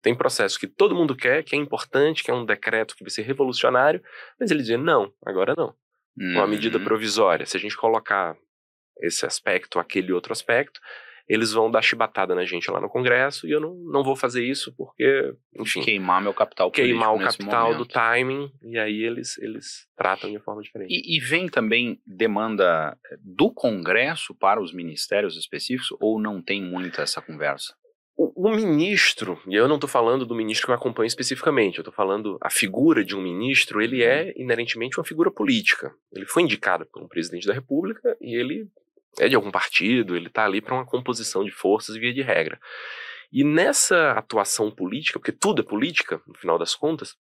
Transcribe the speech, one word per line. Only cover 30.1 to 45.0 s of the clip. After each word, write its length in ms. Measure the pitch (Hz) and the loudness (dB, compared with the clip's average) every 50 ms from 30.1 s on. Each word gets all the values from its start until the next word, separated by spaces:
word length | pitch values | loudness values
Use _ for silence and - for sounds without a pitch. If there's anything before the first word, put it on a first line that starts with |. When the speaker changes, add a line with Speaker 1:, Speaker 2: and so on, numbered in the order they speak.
| 123 135 127 | 4 2 0
Speaker 1:
do 80 | 117 117 | -2 -4
ministro 320 | 113 110 107 110 110 - | -4 -2 -2 -2 -2 0
que 60 | - | 0
eu 40 | 123 | 0
acompanho 300 | 120 - 123 113 - 113 | 0 0 -2 0 0 0
especificamente, 720 | 113 - - 127 - 135 - - 160 143 127 110 95 87 - | 0 0 -4 -4 -4 -4 0 0 2 4 4 2 2 0 -4
eu 60 | - | -12
tô 80 | - | -10
falando 440 | - - 101 95 98 104 110 104 92 - | -4 -2 0 0 0 -2 -2 -6 -6 -4
a 80 | - - | -6 -2
figura 540 | - - - 98 92 113 135 165 156 120 101 | 0 0 -2 0 2 4 6 6 6 4 2
de 120 | - 98 | 0 -4
um 60 | 98 | -4
ministro, 580 | 95 90 87 92 113 131 139 135 - - - 104 | -4 -4 -4 -2 -2 0 2 2 0 2 0 0
ele 220 | 110 117 131 127 | 0 0 2 4
Speaker 2:
Uhum. 80 | 117 117 | 4 4
Speaker 1:
é 220 | 131 147 165 196 - | 4 2 0 -4 -8
inerentemente 600 | - 127 123 117 117 120 117 - 117 117 127 - - | -10 -2 -2 0 0 0 -4 -4 -6 -6 -6 -4 -6
uma 60 | - | -6
figura 260 | - 160 156 165 170 | -6 0 2 2 2
política. 640 | - - 107 - - 110 98 - - - - 67 - _ _ _ | 2 0 2 2 2 2 4 2 0 0 -2 -12 -12 _ _ _
Ele 140 | - 95 95 | -14 -14 -10
foi 160 | - - 165 | 0 2 2
indicado 420 | 180 147 - - - 101 92 82 82 _ | 4 4 2 0 0 0 0 0 -2 _
por 80 | _ - | _ -20
um 80 | - - | -20 -8
presidente 380 | - 85 82 85 87 87 90 | -6 -6 -6 -4 -6 -6 -2
da 80 | 98 107 | -2 -2
República 600 | 131 131 _ 135 147 180 196 226 - _ 247 - - | -2 -2 _ -2 -2 0 -2 -6 -2 _ -2 -2 -2
e 160 | - 123 113 | -8 -6 -4
ele 320 | 117 123 131 156 214 220 - _ _ _ _ _ _ _ _ _ - | -4 -4 -4 -4 -8 -8 -12 _ _ _ _ _ _ _ _ _ 2
é 100 | 131 127 | 2 4
de 80 | 135 | 4
algum 140 | 117 101 101 | 4 2 2
partido, 640 | 95 92 - - - - 82 104 123 127 113 92 87 | -2 -2 -4 0 0 0 2 2 2 2 2 0 -2
ele 140 | 87 85 - | -4 -6 -4
tá 160 | _ - 110 | _ 0 0
ali 160 | 104 95 107 | 2 0 -2
pra 120 | - - 127 | -4 -2 -4
uma 120 | 131 127 | -4 -4
composição 580 | 123 - 127 127 127 123 110 113 - - 92 104 | -2 -4 -4 -2 -2 -6 -4 -6 -4 -2 -2 -2
de 60 | 101 | -2
forças 460 | - - - 92 101 107 - - 107 | -6 -2 2 2 2 2 0 -6 -10
via 180 | 110 113 123 120 | -4 -4 -4 -2
de 80 | 131 | -4
regra. 360 | 135 123 101 82 80 78 - - - - - - - - - - - - - - - _ | -2 0 0 0 0 -2 -6 -12 -16 -18 -16 -16 -14 -14 -14 -14 -14 -16 -16 -18 -20 _
E 140 | - 127 143 | 0 2 2
nessa 680 | 147 151 160 185 214 285 - - - 196 175 160 143 | 4 4 4 4 2 2 2 2 4 4 4 4 4
atuação 580 | 120 107 - _ - 110 98 - - - 110 107 | 2 0 -4 _ 0 0 0 0 0 -2 -2 -2
política, 480 | 107 - 92 92 104 143 | -2 -4 -6 -4 -4 -2